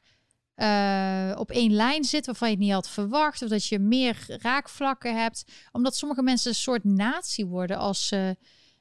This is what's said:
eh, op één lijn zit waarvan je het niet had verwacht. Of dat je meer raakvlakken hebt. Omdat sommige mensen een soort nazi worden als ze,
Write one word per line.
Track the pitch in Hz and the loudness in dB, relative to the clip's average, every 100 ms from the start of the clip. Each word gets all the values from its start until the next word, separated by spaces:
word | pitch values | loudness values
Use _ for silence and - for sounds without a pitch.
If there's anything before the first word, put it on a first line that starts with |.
| _ _ _ _ _ | _ _ _ _ _
eh, | - 214 208 202 196 190 190 190 - | -2 2 2 2 0 0 -2 -2 -4
op | 220 | -4
één | 247 226 | 2 4
lijn | 214 233 302 | 6 4 2
zit | 277 302 285 | 0 -2 -2
waarvan | 226 233 | -2 0
je | |
het | 202 | 2
niet | 202 | 2
had | 196 - | 2 -2
verwacht. | - 202 285 302 - | -4 -2 0 0 0
Of | 226 | -2
dat | 214 - | -2 0
je | 208 | 0
meer | 202 254 254 220 - | 2 4 2 -2 -8
raakvlakken | 117 226 269 285 - 277 262 240 226 | -6 -2 -2 -2 -4 -2 -2 -2 -2
hebt. | 226 - - - - | -2 -4 -16 -20 -10
Omdat | 240 254 - | -2 0 0
sommige | 294 262 | -4 0
mensen | 254 247 240 | 2 2 0
een | 220 | -2
soort | - 240 | 0 0
nazi | 202 196 214 320 - - 190 | 2 2 2 -2 -4 -6 -4
worden | 180 180 196 | -4 -4 -2
als | 202 190 - | -2 -2 -2
ze, | 202 190 185 _ _ _ _ | 0 -2 -4 _ _ _ _